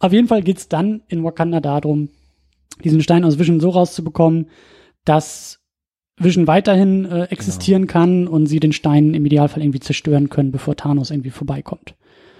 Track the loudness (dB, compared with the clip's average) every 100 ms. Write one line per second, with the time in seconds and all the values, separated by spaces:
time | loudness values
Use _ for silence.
0 | 2 4 4 2 0 -2 -4 -4 -4 -6
1 | -8 -6 -6 -4 -4 -2 -2 -2 -2 -2
2 | -4 _ _ _ _ _ _ -8 0 2
3 | 4 2 2 2 2 2 2 2 0 -2
4 | -6 0 2 2 -2 _ _ _ _ _
5 | 0 0 0 -10 -20 -20 _ _ _ _
6 | _ -2 0 2 2 2 2 2 2 2
7 | -2 -4 -6 -6 -8 -4 0 2 2 2
8 | 2 2 0 0 0 2 0 0 2 4
9 | 4 2 2 2 2 0 -4 -4 -4 -6
10 | 0 0 0 -2 -2 -4 -6 -6 -2 -2
11 | -4 -6 -8 -10 -10 -10 -10 -14 -16 -20
12 | _ _ _